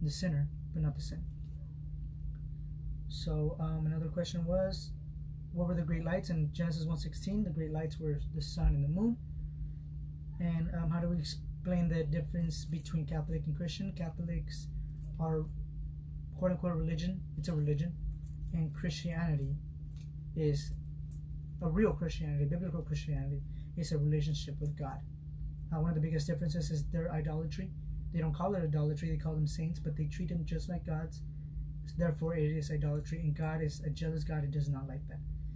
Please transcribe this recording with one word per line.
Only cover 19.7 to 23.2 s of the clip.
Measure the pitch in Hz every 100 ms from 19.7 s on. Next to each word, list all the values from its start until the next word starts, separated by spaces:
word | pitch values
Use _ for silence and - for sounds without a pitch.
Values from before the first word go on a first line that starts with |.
| - - - - - - -
is | 156 143 - - - - - - - - - -
a | 170
real | 165 214
Christianity, | 147 165 - 156 147
biblical | 143 175 185 160
Christianity, | - 147 - 143